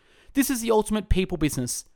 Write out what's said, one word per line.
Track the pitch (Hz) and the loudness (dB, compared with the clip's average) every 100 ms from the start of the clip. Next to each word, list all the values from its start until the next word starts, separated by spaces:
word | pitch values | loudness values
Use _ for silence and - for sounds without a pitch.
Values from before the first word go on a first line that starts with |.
| _ _ - | _ _ -6
This | - 262 | -2 0
is | 247 | 0
the | 226 | 2
ultimate | 214 208 214 185 | 2 2 -2 0
people | 185 190 170 | 0 2 0
business. | 151 - 123 - - | -2 -2 -4 -6 -10